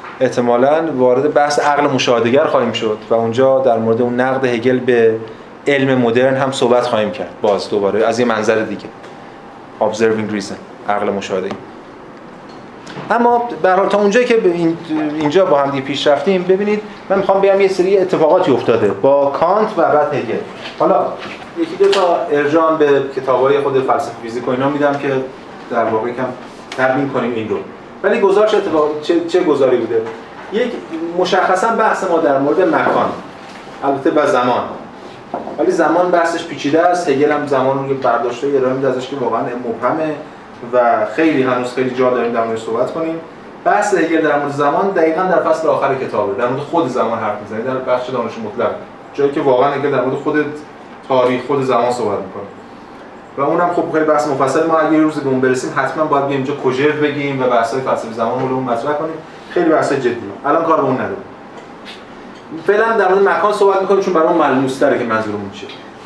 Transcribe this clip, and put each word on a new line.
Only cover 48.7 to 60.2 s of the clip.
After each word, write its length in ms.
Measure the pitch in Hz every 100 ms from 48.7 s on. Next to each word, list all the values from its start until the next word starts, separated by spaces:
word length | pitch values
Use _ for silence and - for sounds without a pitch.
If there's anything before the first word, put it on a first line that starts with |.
| - - - -
جایی 180 | - 139
که 100 | 156
واقعاً 300 | 135 123 139
هگل 200 | 135 143
در 100 | 135
مورد 140 | 131 143
خود 300 | 151 151 143 - - - - - -
تاریخ، 340 | 131 123 123 -
خود 160 | 139
زمان 280 | 127 120 120
صحبت 260 | - 104 92
می‌کنه 260 | 92 101 98 - - - - - - - - -
و 40 |
اونم 280 | 160 165 175 165
خب 80 | -
خیلی 120 | 156 151
بحث 220 | 151 151
مفصل، 400 | 135 139 156 165
ما 100 | 160
اگه 160 | 151
یه 80 | 156
روزی 200 | 151 143
به 80 | 135
اون 120 | 127
برسیم 320 | 127 127 - 139
حتماً 280 | - 160 147
باید 220 | 143 139
بیایم 160 | 135
اینجا 100 | 135 143
کوژر 300 | 131 127 151
بگیم 520 | 147 147 143 139 131
و 40 | 127
بحث‌های 340 | 120 117 131
فلسفه 320 | 127 113 113
زمان 360 | 117 117 127 131
رو 60 | 131
اون 80 |
مطرح 300 | 127 117 143
کنیم، 200 | 147 160 160 - - -
خیلی 200 | 175 165
بحث 240 | 147 147
جدیه، 220 | 135 120 117